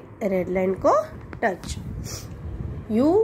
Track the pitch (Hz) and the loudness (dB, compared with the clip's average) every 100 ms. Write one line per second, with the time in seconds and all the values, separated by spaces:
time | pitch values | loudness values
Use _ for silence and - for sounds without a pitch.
0 | - - 214 190 180 185 185 190 285 554 | -4 -6 0 0 0 2 2 2 4 4
1 | 622 - - - 226 180 - - - - | 2 -6 -12 -2 -2 -2 -6 -8 -8 -8
2 | - - - - - - - - - 220 | -8 -10 -10 -10 -10 -8 -8 -8 0 4
3 | 285 381 | 6 6